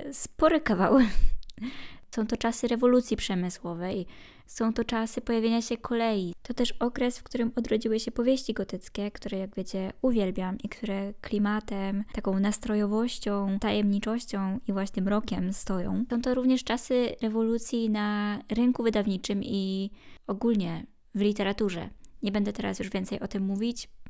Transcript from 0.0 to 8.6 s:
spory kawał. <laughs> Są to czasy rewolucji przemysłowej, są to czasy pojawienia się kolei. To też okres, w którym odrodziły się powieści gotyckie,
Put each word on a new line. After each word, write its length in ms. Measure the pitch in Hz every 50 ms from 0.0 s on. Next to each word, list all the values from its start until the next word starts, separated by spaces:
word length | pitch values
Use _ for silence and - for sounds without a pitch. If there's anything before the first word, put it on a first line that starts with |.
| - 285 277
spory 480 | - - - - - 320 320 330 302
kawał. 380 | 320 233 214 175 196 - 226 269
<laughs> 1160 | 247 208 - - - - - - - - - - 208 254 - - - - - - - - -
Są 120 | 233 214
to 100 | 214 247
czasy 320 | - - 233 226 - - 233
rewolucji 480 | 247 226 247 247 247 247 247 - 220
przemysłowej, 920 | - - - 190 180 180 180 - - - 170 170 165 180 185 190 202 175 - - - - - - - - -
są 220 | - - 233 226 226
to 120 | - 226
czasy 360 | - 240 226 226 226 - 285
pojawienia 420 | 254 - 233 226 220 226 226 233 226
się 140 | - 247
kolei. 580 | - - - 240 233 226 226 220 202 185 175 175 - -
To 120 | - 247
też 180 | - 247 - -
okres, 460 | - - 247 247 277 254 247 247 -
w 40 | -
którym 300 | - - 247 233 226 -
odrodziły 440 | 254 240 - - 220 - 226 220 226
się 100 | 226 247
powieści 420 | - - 233 247 269 262 - - 214
gotyckie, 580 | -